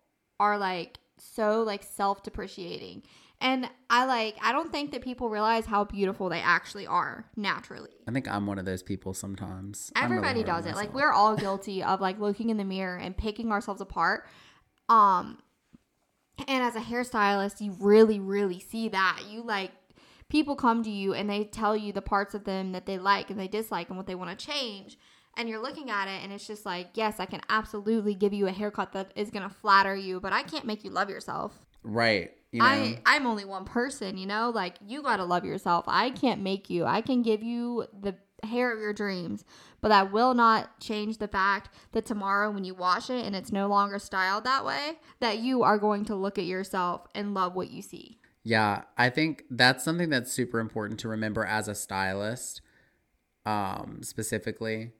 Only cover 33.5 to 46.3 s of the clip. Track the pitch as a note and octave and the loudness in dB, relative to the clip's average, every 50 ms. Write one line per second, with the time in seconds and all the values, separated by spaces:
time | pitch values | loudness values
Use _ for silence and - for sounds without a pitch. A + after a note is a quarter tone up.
33.5 | G3 F#3+ F#3+ - - A#3+ B3 C#4 C4 - A3 F#3+ F#3+ F#3+ F#3+ G3 G3+ G#3+ A3+ B3 | -10 -10 -10 -4 -2 -2 -2 -2 -4 -8 -8 -8 -8 -8 -6 -4 -2 -2 0 0
34.5 | A#3 A3 F#3 F3+ F#3 - G3+ G3+ A#3+ D4 D4 C4 A3+ G3 F#3 F3 F3 F3 E3+ F3+ | 0 -2 -2 -4 -6 -10 -16 -14 -12 -6 -2 -2 0 0 0 0 0 0 0 -2
35.5 | D3+ G3 - G3 F3 E3+ - - - F3 G#3+ C4 B3+ - - B3 G3+ - G3 F#3+ | -6 -4 0 2 2 2 2 2 2 2 2 2 0 0 2 2 2 2 -2 -2
36.5 | G3 G3 - - - F3 E3 A#2+ D3 G#3 A#3 - C4 B3 A#3+ A3+ G#3+ G#3 A3 A#3 | -4 -4 -4 -4 -2 -2 0 2 0 0 0 0 0 2 2 2 2 0 0 -4
37.5 | A#3+ A#3+ A#3+ A#3+ A#3+ A#3 - - - G3+ G3 G3 F#3+ F#3 _ _ _ - - G#3+ | -6 -4 -4 -4 -4 -4 -6 -8 -10 -8 -8 -8 -8 -8 _ _ _ -14 -10 -6
38.5 | A#3 A#3+ B3 B3 A#3 A3 G#3+ G#3 G#3 G#3 G#3 G3+ F#3+ F3+ F3 - G#3 G#3 - _ | -2 0 0 0 0 -2 -4 -4 -4 -2 -4 -4 -4 -4 -6 -6 -8 -8 -10 _
39.5 | - - - - - - - G#3+ G#3+ G3 G3 F#3+ G3 G#3+ A#3+ B3+ B3+ A#3+ A#3 A3+ | -20 -20 -20 -20 -14 -2 2 6 6 6 6 6 4 4 4 4 6 6 8 8
40.5 | A3 G#3+ - - - - - - G#3+ G#3+ G#3 G#3+ A3 - G#3+ G#3 - G3 F#3+ G3+ | 6 6 2 -2 -10 -16 -10 -8 -6 -4 -4 -4 -6 -6 -6 -4 0 2 2 2
41.5 | G3 G3 - - _ - - - - A3 A3 - A#3 G#3 F#3+ G3 G3 G3+ G#3 G#3+ | 2 0 -2 -8 _ -20 -16 -6 -4 -4 -2 -2 -4 -4 0 0 2 2 2 0
42.5 | G#3 G3 F#3+ F3+ F#3 F#3 F3+ F3+ F3+ A#3 B3 - B3+ B3 A3 G#3 G3+ F#3+ F3+ - | 0 -4 -6 -6 -6 -2 0 2 2 0 0 -4 -4 -4 -4 -4 -4 -4 -4 -2
43.5 | G#3+ G3 G3 G3+ G3+ G3+ G3+ G3+ G3+ G#3 - - - F#3+ F#3 F#3 G3 G#3+ G#3+ B3 | -2 0 2 4 4 4 4 2 0 -6 -8 -4 0 0 2 2 2 0 0 2
44.5 | C4 C4+ - C4+ C4+ C#4 C#4+ D4+ E4 D#4+ - - - - B3+ A3+ G#3 A3+ A3+ B3+ | 0 2 2 0 -2 -2 -2 -4 -6 -8 -14 -18 -8 -2 -2 0 0 0 0 2
45.5 | C4 B3 - D3+ G#3+ G#3 G3+ G#3+ G#3 G3+ G#3 G#3 G#3+ F#3+ F#3+ G3+ | 2 4 6 6 4 4 4 2 2 0 0 -4 -4 -2 -2 -2